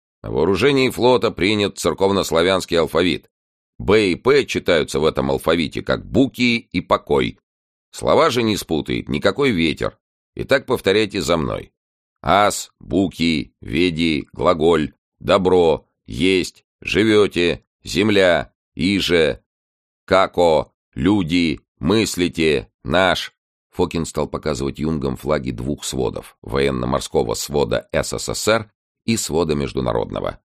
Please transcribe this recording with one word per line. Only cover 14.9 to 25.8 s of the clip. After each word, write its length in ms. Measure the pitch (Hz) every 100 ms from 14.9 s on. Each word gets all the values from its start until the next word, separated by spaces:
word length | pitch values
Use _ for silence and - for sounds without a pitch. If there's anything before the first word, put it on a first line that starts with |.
| - _ _
добро, 680 | - 95 90 90 82 73 - _ -
есть, 600 | 57 90 92 76 - _ _
живёте, 840 | - 87 110 104 95 87 87 71 _ _
земля, 680 | - - 107 101 92 80 - _ _
иже, 720 | - 87 98 82 85 76 58 _ _ _ _ _ _ -
како, 680 | 95 90 - 85 76 - _ _
люди, 680 | 58 85 104 78 87 82 65 _ _
мыслите, 880 | 71 110 101 - 87 82 80 69 - _
наш. 520 | 60 82 92 80 - - _ _ _ -
Фокин 300 | 90 85 78
стал 240 | 78 69
показывать 500 | 76 78 65 69 -
юнгам 380 | 78 78 67 62
флаги 340 | 69 76 64
двух 320 | 57 64 71